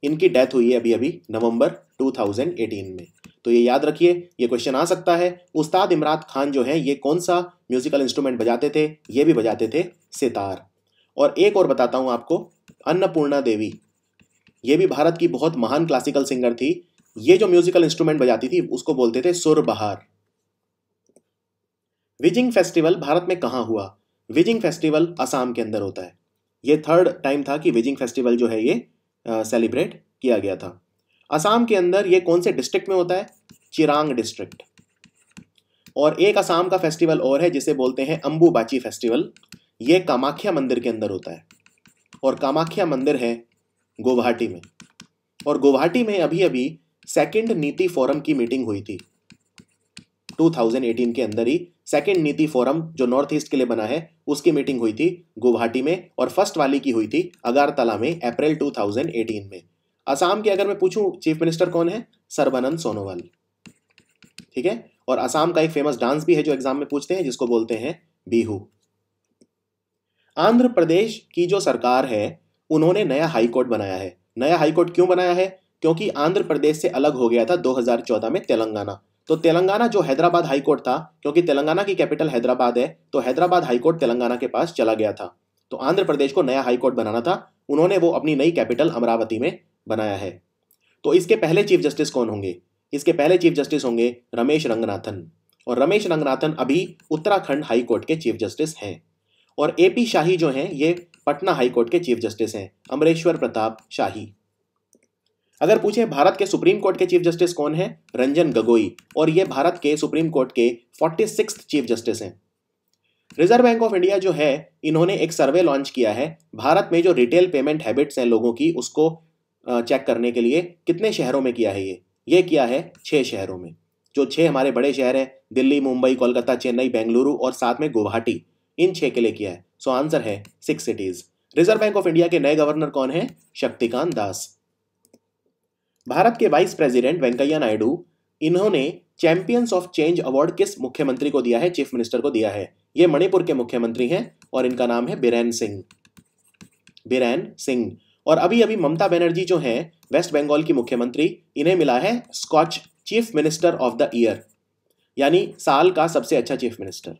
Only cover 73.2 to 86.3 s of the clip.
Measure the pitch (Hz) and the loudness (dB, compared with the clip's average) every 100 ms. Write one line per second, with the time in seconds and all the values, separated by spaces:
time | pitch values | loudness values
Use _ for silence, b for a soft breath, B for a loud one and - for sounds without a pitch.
73.2 | 160 120 117 120 123 110 101 92 95 - | 0 2 0 2 0 -2 -4 -6 -8 -12
74.2 | _ - 131 170 151 160 170 175 180 180 | _ -4 0 2 2 2 0 2 2 4
75.2 | 180 175 190 190 _ _ 160 165 214 - | 2 2 0 -4 _ _ 0 0 -2 0
76.2 | 151 190 165 147 147 156 - 131 147 127 | 0 0 0 0 0 0 -2 0 0 2
77.2 | 120 120 113 180 123 131 120 117 120 107 | 2 2 2 0 0 0 0 -2 0 -2
78.2 | 113 165 - 113 113 107 101 95 _ _ | -2 -4 -2 -2 0 -4 -8 -10 _ _
79.2 | _ 160 165 165 185 202 233 202 180 135 | _ 0 2 2 2 2 0 0 0 2
80.2 | 170 170 160 139 139 143 - 135 160 _ | 2 2 0 -2 0 0 0 -4 -6 _
81.2 | 143 147 170 139 151 165 202 190 143 147 | -2 0 2 2 2 0 -2 0 -2 0
82.2 | 160 127 120 127 127 120 135 - _ 143 | -2 0 0 2 2 2 -2 -6 _ -4
83.2 | 123 127 175 180 147 123 151 160 127 120 | -2 0 2 2 0 0 0 0 0 0
84.2 | 120 123 127 110 165 165 113 110 107 98 | -2 -2 -4 -2 -4 -2 0 0 -2 -4
85.2 | 92 _ _ _ _ - 131 190 190 147 | -10 _ _ _ _ -8 -2 0 0 0
86.2 | 139 | 0